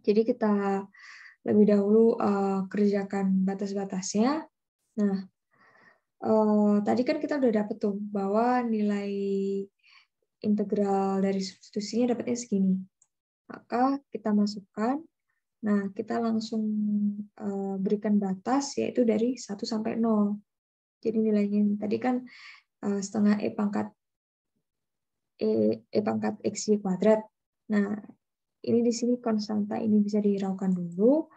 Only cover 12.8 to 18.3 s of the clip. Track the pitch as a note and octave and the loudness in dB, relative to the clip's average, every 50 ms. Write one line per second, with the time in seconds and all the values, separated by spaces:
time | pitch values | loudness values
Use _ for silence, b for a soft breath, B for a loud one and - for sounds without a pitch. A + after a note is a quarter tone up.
12.8 | F#3+ - _ _ _ _ _ _ _ _ _ _ _ - - - _ - A3 A#3+ | -4 -10 _ _ _ _ _ _ _ _ _ _ _ -20 -20 -18 _ -4 -2 0
13.8 | B3+ C#4 C#4 C#4 _ _ - G#3+ - A3 G#3 G#3 G3+ G#3 G#3 G#3 - _ - G#3 | 2 2 0 -2 _ _ -10 -6 -2 0 2 2 2 0 -2 -6 -14 _ -8 -4
14.8 | G#3+ A#3+ C#4 D#4 E4 - _ _ _ _ _ _ _ _ _ - - G#3+ G#3 G3+ | -2 -2 -2 -4 -6 -12 _ _ _ _ _ _ _ _ _ -6 -2 0 0 0
15.8 | G3 G3 G3 - A3+ A3+ A#3 A#3 A#3 A3+ A3+ A3 A3 - A3+ A3 G#3+ G#3+ G#3+ G#3 | -2 -4 -6 -8 -6 -4 -4 -2 -2 0 -2 -2 -2 -4 -4 -4 -2 -2 -2 -2
16.8 | G#3 G#3 G#3 G#3 G#3 G#3 G#3 G#3 G#3 - _ - G#3+ G3+ G3 G3 G3 G3 G3 G3 | -2 0 0 0 0 -2 -2 -4 -10 -14 _ -10 -8 -6 -4 -4 -4 -4 -4 -2
17.8 | F#3+ G3+ G#3 G#3 - G#3+ G#3 G3+ G3+ F#3+ | 0 0 0 0 0 2 2 2 2 0